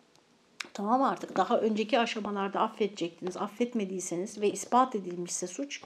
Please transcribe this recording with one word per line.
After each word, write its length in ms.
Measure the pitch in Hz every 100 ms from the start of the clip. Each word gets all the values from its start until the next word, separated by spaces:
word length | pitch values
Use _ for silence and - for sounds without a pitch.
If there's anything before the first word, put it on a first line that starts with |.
| _ _ _ _ _ - - -
tamam 240 | 202 254
artık 340 | 262 175 - -
daha 240 | 185 233
önceki 380 | 226 214 214 247
aşamalarda 640 | 226 220 208 202 196 190
affedecektiniz, 760 | 220 - 208 208 170 - 180 175
affetmediyseniz 1040 | 196 - 240 233 190 185 175 170 202 -
ve 100 | 208
ispat 440 | 196 - 240 254
edilmişse 520 | 220 185 175 175 - 180
suç, 340 | - 285 -